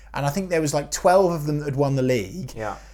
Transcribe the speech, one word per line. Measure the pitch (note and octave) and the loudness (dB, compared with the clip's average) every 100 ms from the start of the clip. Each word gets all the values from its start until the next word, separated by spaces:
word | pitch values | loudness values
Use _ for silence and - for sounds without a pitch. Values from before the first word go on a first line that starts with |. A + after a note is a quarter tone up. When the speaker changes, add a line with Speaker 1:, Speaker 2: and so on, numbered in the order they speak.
| - | -12
Speaker 1:
and | - C#3+ | -4 -2
I | |
think | E3+ F#3+ | -2 -2
there | E3 | 0
was, | D#3 | 0
like, | D3+ C#3+ | -2 -4
twelve | - F#3+ F#3 F#3+ | 0 4 6 4
of | E3+ D3 | 2 -2
them | D3 | -2
that | D3 | -2
had | C3+ | 0
won | C#3 C3+ | 2 2
the | |
league. | B2+ B2 F#2+ F3+ B2 - | 2 0 -2 -8 -10 -8
Speaker 2:
Yeah. | G#2+ - - | -8 -8 -14